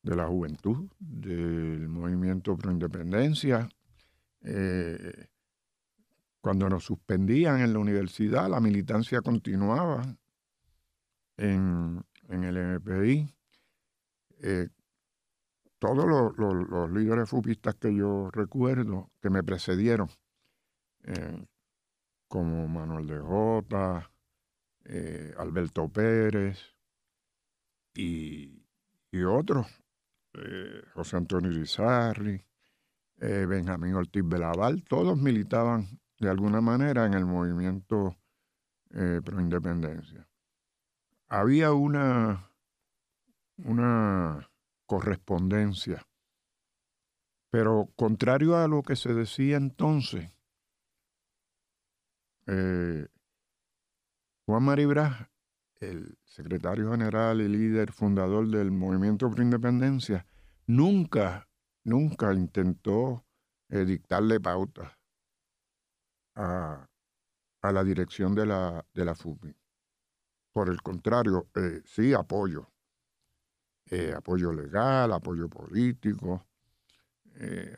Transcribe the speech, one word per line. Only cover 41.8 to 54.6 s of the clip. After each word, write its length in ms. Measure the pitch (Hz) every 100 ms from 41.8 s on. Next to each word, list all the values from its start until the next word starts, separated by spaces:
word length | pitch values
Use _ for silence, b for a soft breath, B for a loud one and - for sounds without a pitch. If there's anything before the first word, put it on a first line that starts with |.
| 147 143 135 123 110 95 - _ _ _ _ _ _ _ _ _ _ -
una 880 | 107 120 120 117 104 95 82 73 - _ _ _ -
correspondencia, 1200 | 95 98 92 - 87 92 104 104 92 - 82 - _ _ _ _ _ _ _ _ _ _ _ _ _ _
pero 400 | 113 110 110 101 -
contrario 600 | 110 107 120 135 160 170
a 120 | 160
lo 140 | 147
que 140 | - 127
se 180 | 123
decía 420 | 117 110 - 139 143
entonces, 720 | 135 - 156 151 113 - 85 - _ _ _ _ _ _ _ _ _ _ _ _ _ _ _ _ _ _ _ _ -
eh, 600 | 95 92 90 87 78 - _ _ _ _ _ _ _ _ _ _ _ _ _ -
Juan 160 | 110